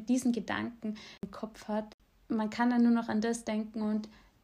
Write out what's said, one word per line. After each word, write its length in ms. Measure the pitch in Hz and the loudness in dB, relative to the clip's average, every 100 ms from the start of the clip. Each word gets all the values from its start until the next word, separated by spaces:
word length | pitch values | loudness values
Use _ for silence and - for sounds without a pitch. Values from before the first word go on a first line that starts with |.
| - | 2
diesen 240 | 254 247 | 2 2
Gedanken 600 | 233 - - 226 - 220 214 - - | 0 -2 -2 -4 -6 -6 -8 -10 -12
im 80 | 190 | -12
Kopf 360 | - 214 - - | -8 -10 -10 -6
hat. 180 | 214 214 - _ _ - | -4 -4 -10 _ _ -4
Man 220 | 226 214 | 0 0
kann 200 | 226 240 | 2 2
dann 140 | 240 | 6
nur 80 | 233 | 6
noch 160 | 233 226 | 4 2
an 140 | 214 | 0
das 240 | 226 233 - | 0 0 -2
denken 360 | 214 214 220 | -4 -4 -4
und 280 | 214 214 214 - - _ | -2 -2 -4 -14 -20 _